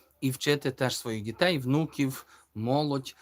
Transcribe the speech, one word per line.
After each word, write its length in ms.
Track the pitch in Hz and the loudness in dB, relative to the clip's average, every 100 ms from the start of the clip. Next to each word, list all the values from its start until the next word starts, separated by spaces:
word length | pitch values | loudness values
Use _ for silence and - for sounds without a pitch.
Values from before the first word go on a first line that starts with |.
| _ _ | _ _
і 100 | 135 | -4
вчити 400 | 127 147 147 143 | 0 2 2 0
теж 260 | 131 127 - | 0 -2 -2
своїх 260 | 120 110 | -4 -6
дітей, 340 | 104 110 180 160 | -6 0 2 2
внуків, 680 | 127 143 156 - 135 131 - - _ 107 | 2 2 2 0 -2 -2 -12 -20 _ -6
молодь, 600 | 113 139 151 135 135 - | 0 2 2 -2 -4 -14